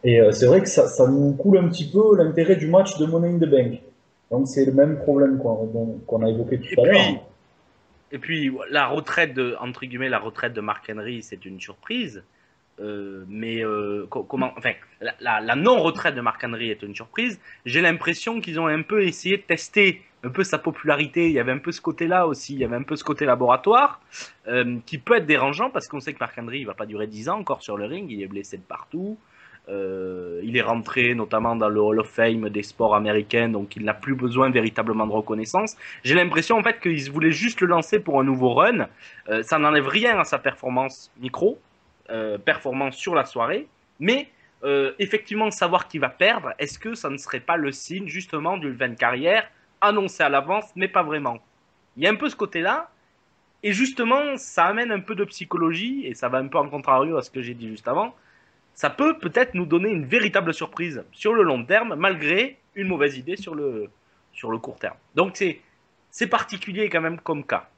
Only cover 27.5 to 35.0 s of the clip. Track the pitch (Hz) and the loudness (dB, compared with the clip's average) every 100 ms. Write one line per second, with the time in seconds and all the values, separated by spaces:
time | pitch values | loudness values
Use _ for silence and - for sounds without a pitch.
27.5 | 131 - 101 104 165 190 107 98 98 98 | -8 -6 -8 -8 -8 -10 -10 -10 -10 -12
28.5 | 92 - - - 160 196 220 _ _ - | -16 -14 -16 -12 -10 -8 -10 _ _ -20
29.5 | - - 98 95 95 92 92 90 85 104 | -20 -12 -8 -6 -6 -8 -10 -10 -10 -4
30.5 | 120 107 117 110 - 120 120 110 113 117 | -2 0 -2 -4 0 0 0 -2 -2 0
31.5 | 117 107 104 107 110 107 - 117 113 107 | 0 0 2 2 2 -2 2 2 2 -4
32.5 | 104 101 - 110 104 107 104 104 120 117 | -6 -8 -2 2 2 2 0 0 0 0
33.5 | 107 101 - 104 107 - 131 123 123 131 | -2 -6 -6 -4 -4 -4 -4 -2 2 4
34.5 | 123 113 110 110 110 | 4 2 -2 -2 0